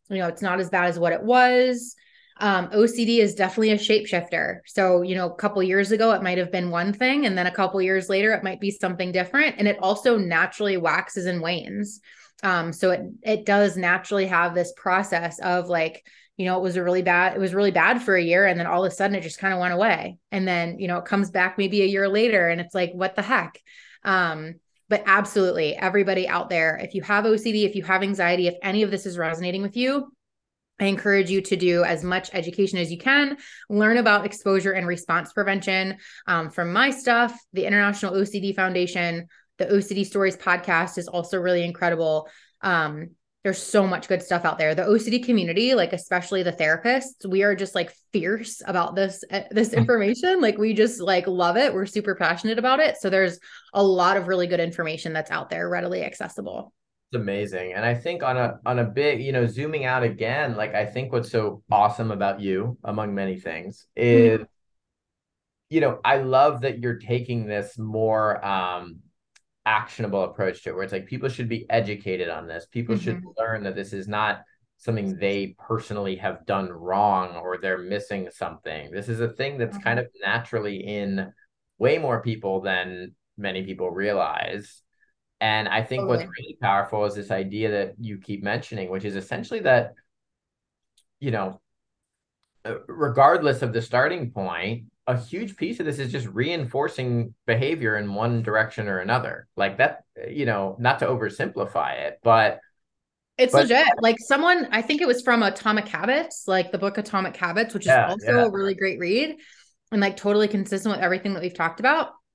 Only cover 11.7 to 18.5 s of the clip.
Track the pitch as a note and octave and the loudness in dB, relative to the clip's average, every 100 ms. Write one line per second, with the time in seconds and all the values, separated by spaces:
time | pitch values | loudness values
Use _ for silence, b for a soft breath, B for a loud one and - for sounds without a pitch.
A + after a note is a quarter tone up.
11.7 | G3+ G#3 - b b b b G3 F3 E3 | -8 -8 -10 b b b b -2 0 -2
12.7 | D#3+ F#3 F3+ F#3 - A3+ G#3+ G#3 G3+ G3+ | 0 0 0 -4 -8 -2 -2 2 4 4
13.7 | F3 F3 F3+ - G3+ F#3+ F3 F3 F3 F3 | 2 0 0 0 -2 2 2 2 0 -2
14.7 | - F#3+ F#3 G3+ E3+ E3+ - F3+ F3+ F3 | -4 0 0 2 -2 -2 -4 -2 0 0
15.7 | E3+ D#3+ - _ b b - F#3 F#3 F#3 | 0 0 -4 _ b b -6 -2 0 0
16.7 | F3+ F3 F#3 F3+ F3 F#3 - F#3+ F#3+ G3+ | 0 0 2 4 4 2 2 0 2 2
17.7 | F3 F3 B3 A#3+ F#3 E3+ F3 G3 | 4 4 2 2 2 4 4 4